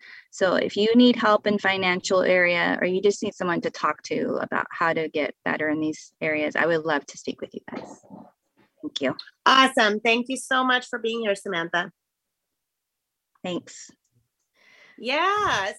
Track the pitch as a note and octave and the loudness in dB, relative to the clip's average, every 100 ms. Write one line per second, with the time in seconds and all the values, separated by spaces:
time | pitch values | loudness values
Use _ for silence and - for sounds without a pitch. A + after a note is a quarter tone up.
0 | - - - - F#3+ - - G3+ G#3+ A#3 | -20 -20 -14 -2 0 2 0 0 2 6
1 | B3 A#3 G#3+ G#3 G#3+ G#3 F#3+ F#3+ F#3 F#3 | 6 6 4 2 2 0 0 0 0 0
2 | - F#3 F#3 F#3 F3 F3 F3 - F3+ F#3 | 2 2 4 4 4 2 0 0 0 2
3 | G3+ G3+ G#3 - F3+ E3+ E3 - D#3 D3 | 2 0 -4 -6 -4 -2 -4 -4 -4 -4
4 | - D#3 D#3+ F3 - - - - - D#3+ | -6 -4 -2 -4 -4 -4 -6 -2 -2 0
5 | D#3 D3+ C#3 - E3+ D#3 D#3 D#3 D#3 D3+ | -2 -4 -4 -4 -6 -2 -2 -2 -2 -6
6 | - - D#3+ D3+ D3+ - D#3 E3 D#3 D3 | -12 -8 -4 -2 -2 0 0 0 0 -2
7 | - - - - - - - - - - | -4 -14 -12 -12 -12 -14 -14 -14 -14 -18
8 | - - - _ _ _ _ _ - - | -20 -20 -20 _ _ _ _ _ -12 -4
9 | C3+ - - _ - C4 C4 C4 G#3+ G#3+ | -4 -4 -10 _ 2 6 6 4 2 2
10 | A#3 A#3 A#3+ C4 - C4 B3+ B3 - A#3+ | 0 0 0 -6 -2 0 2 0 -2 -8
11 | A3+ A#3 A3 G3 G3+ F3 E3+ E3+ F3+ - | -6 -4 -2 -4 -4 -6 -2 -4 -4 -10
12 | _ _ _ _ _ _ _ _ _ _ | _ _ _ _ _ _ _ _ _ _
13 | _ _ _ _ F#3 E3+ - - - _ | _ _ _ _ -8 -8 -10 -20 -20 _
14 | _ _ _ _ _ _ _ _ - - | _ _ _ _ _ _ _ _ -20 -12
15 | A#3 C#4+ F#4 G#4 G4 A3+ F#3+ | -4 0 0 0 0 0 -2